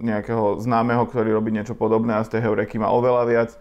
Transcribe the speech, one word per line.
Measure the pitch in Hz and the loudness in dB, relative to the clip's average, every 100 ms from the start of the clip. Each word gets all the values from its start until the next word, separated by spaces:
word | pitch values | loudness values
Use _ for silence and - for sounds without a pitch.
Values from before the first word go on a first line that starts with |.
nejakého | 117 104 101 113 104 98 | -4 -4 -2 0 0 0
známeho, | 120 117 120 120 | 0 0 2 2
ktorý | 117 127 110 107 | 0 0 0 0
robí | 110 | 0
niečo | 107 107 113 | -2 -4 -4
podobné | 110 113 117 107 | 0 2 2 0
a | |
z | 110 110 | -2 -2
tej | 107 | 0
heureky | 101 104 113 | -2 -2 -2
má | 101 | 0
oveľa | 120 123 123 | 2 2 2
viac, | 120 117 113 - | 2 2 0 -6